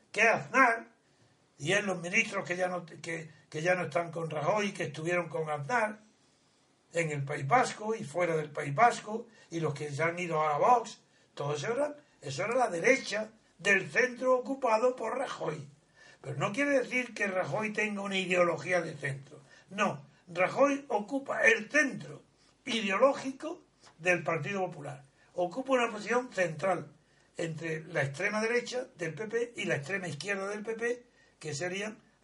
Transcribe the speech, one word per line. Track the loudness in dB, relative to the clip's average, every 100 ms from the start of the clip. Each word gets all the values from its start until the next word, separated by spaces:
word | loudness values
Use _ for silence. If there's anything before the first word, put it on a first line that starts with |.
| _
que | 4
es | 4
Aznar, | 4 2 6 6 4 -4 _ _ _ _ _ _ -8
y | 0
es | 2 2
los | -4
ministros | 0 0 0 -2 -4
que | -2
ya | 0
no, | -2 -8
que, | -14 -8 -8 -10 -20 _
que | -2
ya | 2 2
no |
están | 2 -2 -2
con | -6 -6
Rajoy, | -2 0 2 0
que | -2 -6
estuvieron | -4 -2 0 0
con | -4 -4
Aznar, | -4 0 0 0 -4 -18 _ _ _ _ _ _ _ _
en | -4 -2
el | -4
País | -4 -4 2
Vasco | 4 4 -2 -4 -4
y |
fuera | -4 -2 2 0
del | -2
País | -6 -4 6
Vasco, | 6 6 -6 -8 -8 -18 -8
y | -2
los | -2
que | -2 -6
se | -2
han | -2 -2
ido | -2 0
a | 2 4
Vox, | 6 6 4 -14 _ _ _
todo | -6 -4 -2
eso | -2
era, | 0 -2 -4 _ _
eso | -10 -4
era | 0 2
la | 2
derecha | 2 4 4 2 -4 -6 -10 _ _
del | 2 2 2
centro | 2 2 2 2 2
ocupado | 2 -2 2 4 4 0
por | -4 -4
Rajoy. | -4 -4 -6 -6 -12 -20 _ _ -20 -16
Pero | -10 -2
no | -2
quiere | 0 2 2
decir | 2 -2 -4
que | -4 -2
Rajoy | -2 -2 -2 -2
tenga | -2 -2 -2
una | -2 -2
ideología | 2 4 4 2 0 0
de | -2 -6
centro. | -6 -8 -12 -20 -20 -20 _
No, | -2 -2 -2 -12 _ -10
Rajoy | 0 0 4 4 4 0
ocupa | -2 -2 -6 -4 4
el | 4 4 2
centro | 2 2 -2 -10 -16 _ _ _ _ -4
ideológico | -2 0 4 4 4 -6 -8 -10 -10 _ _ -20 _
del | 2 2
Partido | 2 -2 -2 -2 -2
Popular. | -4 -12 -14 -16 _ _
Ocupa | -2 -2 -2 2
una | 2 2
posición | -2 0 0 0
central | 0 0 0 0 0 -4 -18 _ _ _ -8
entre | -6 -4 -6 -6 -4
la | -2
extrema | -2 0 -2 0
derecha | 0 0 -2 -6 -6 -6
del | -8
P | -6 -4
P | -2 -4 -4
y | -2
la | -2
extrema | -2 -4 -4
izquierda | -6 -4 -2 -2
del | -6
P | -6 -4
P, | -2 -2 -8 _ _ _
que | -8
serían | -4 -4 -4 -6 -8 _ _